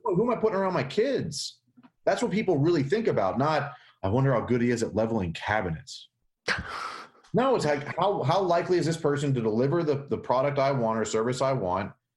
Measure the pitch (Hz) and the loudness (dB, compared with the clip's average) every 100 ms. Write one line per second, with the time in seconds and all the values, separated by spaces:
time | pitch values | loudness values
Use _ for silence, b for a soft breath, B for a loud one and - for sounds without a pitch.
0 | 466 170 240 220 220 190 190 170 131 - | -2 0 0 0 0 0 0 -2 -2 0
1 | 262 254 - - - - _ _ - _ | 0 0 -4 -8 -10 -14 _ _ -20 _
2 | - 196 - 196 190 151 151 170 135 220 | -2 0 0 0 0 2 2 2 2 0
3 | 220 131 95 98 147 151 139 B B B | 0 2 0 2 0 0 -2 B B B
4 | 95 117 135 120 98 120 120 120 101 92 | -2 2 4 2 2 2 2 0 0 0
5 | 110 113 90 82 - 107 92 80 - - | 0 0 -2 -4 -2 -2 -2 -6 -10 -18
6 | - _ _ _ - B B B B B | -20 _ _ _ -6 B B B B B
7 | B _ - 190 269 220 147 147 139 - | B _ -4 0 2 2 2 -2 -4 0
8 | 190 190 127 180 185 170 175 180 147 165 | 0 2 2 2 4 2 2 2 2 0
9 | 151 143 147 127 110 107 139 170 156 135 | 0 0 0 0 0 2 2 2 0 -2
10 | - 147 - 123 143 139 135 127 113 110 | -2 -4 0 0 2 2 0 2 0 0
11 | 110 110 117 127 135 131 92 90 98 - | 0 0 0 0 0 0 -2 -2 -4 -12
12 | _ | _